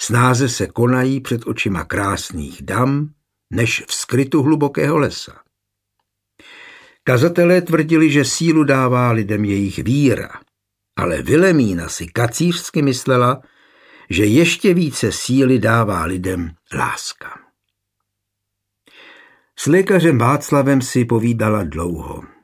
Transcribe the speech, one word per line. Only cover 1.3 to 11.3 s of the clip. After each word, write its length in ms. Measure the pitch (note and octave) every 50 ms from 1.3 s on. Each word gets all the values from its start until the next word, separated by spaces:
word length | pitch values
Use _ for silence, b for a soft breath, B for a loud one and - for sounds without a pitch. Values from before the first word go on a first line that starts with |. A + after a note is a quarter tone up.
| B2 A2+ -
očima 380 | - A2 - - G#2+ F#2+ E2+ -
krásných 800 | - - G2 G2+ G2 G2 - - - F2 D#2+ C#2+ C#2 - -
dam, 480 | C#2 - F#2+ A#2 B2+ C#3 C#3 C#3+ D3+ D3+ - _ _ _ _ _ _ _
než 340 | - A2 A#2 G#2 - - - -
v 60 | -
skrytu 480 | - - - B2 C3 C3+ B2 - D3
hlubokého 560 | B2+ D#3 D#3 D3 D3 C#3 - D#3 C#3+ C#3+ E3 D3+
lesa. 420 | C3+ - - - - - - - _ _ _ _ _ _ _ _ _ _ _ _ _ _ _ _ _ _ _ B B B B B B B B B B B B B _
Kazatelé 580 | C3 B2+ A#2 E3 E3+ E3+ F3 F3 F3 F3+ F3+
tvrdili, 480 | F3 - D#3+ D#3+ D#3 D#3+ E3 D#3 D#3+ D3+
že 140 | C#3 D3 B2+
sílu 400 | - - - E3 E3+ D#3 D#3 D3
dává 460 | C#3 C3+ C3 B2+ B2 B2 B2 B2 A#2+
lidem 340 | A2+ A2 G#2 G2+ G#2+ G#2 G#2
jejich 340 | G2+ G2 G2+ G2+ F#2 - -
víra, 520 | D#2 G#2+ C3+ C#3+ C#3+ B2+ G2 D2+ - - - - _ _ _ _ _ _ _ _ _ _ _
ale 260 | - - F2 D#2 C2+
Vilemína 680 | - -